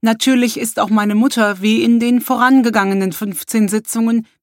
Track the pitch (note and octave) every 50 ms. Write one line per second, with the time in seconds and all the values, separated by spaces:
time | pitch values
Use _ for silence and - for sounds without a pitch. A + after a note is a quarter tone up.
0 | - A3+ A3+ A3+ - C4 C4 B3 A#3+ A#3 A3+ - A#3 A3 - - G3+ G3+ G#3+ G#3+
1 | G#3 G#3 G#3 G#3 A#3 C#4 - A#3+ A3 G#3 G3+ F#3 F#3+ G#3+ A3 A3+ A3+ A3+ A#3 A#3
2 | A#3 A#3+ B3 B3 A3+ - C4 A#3 A#3+ B3+ C4+ C4+ B3 A#3 A3 A3 G3 G3 G3 G3
3 | F#3+ F#3+ E3+ - G#3+ G3+ F#3 - - - - A3+ G#3+ G3 G3+ G#3+ A3 - - A#3
4 | A3+ A3+ A#3 A#3 A3 _ _ _